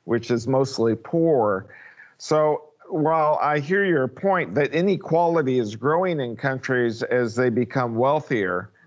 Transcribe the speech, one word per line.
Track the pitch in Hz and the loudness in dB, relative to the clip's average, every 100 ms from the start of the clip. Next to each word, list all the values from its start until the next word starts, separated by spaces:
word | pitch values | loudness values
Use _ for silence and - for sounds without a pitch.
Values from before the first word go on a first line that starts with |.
which | - 117 117 | -2 -2 0
is | 120 110 | -2 0
mostly | 135 135 - 113 | 0 0 0 0
poor. | 107 - 170 165 139 107 95 - - - - - - | 0 -2 0 2 4 2 0 -6 -20 -20 -20 -20 -14
So | - 156 151 147 - _ - | -2 2 2 0 -6 _ -8
while | 156 151 160 151 151 | -2 2 2 2 2
I | 143 151 | 0 0
hear | 139 196 | 0 0
your | 196 156 127 | 2 2 0
point | - 196 185 101 104 | -2 0 0 0 -2
that | 139 | 0
inequality | 151 190 170 - 160 170 165 131 127 | 0 0 0 0 0 2 2 2 0
is | 107 | -2
growing | 110 131 165 185 160 | -2 0 0 0 -2
in | 120 110 | -4 -4
countries | 139 131 - 127 120 117 | -4 -4 -2 0 0 -2
as | 127 123 117 | -2 0 0
they | 120 127 | 0 0
become | 120 113 139 123 | 0 -2 -2 -2
wealthier, | 113 131 151 147 120 92 90 - _ | 0 2 0 -2 -2 0 -2 -6 _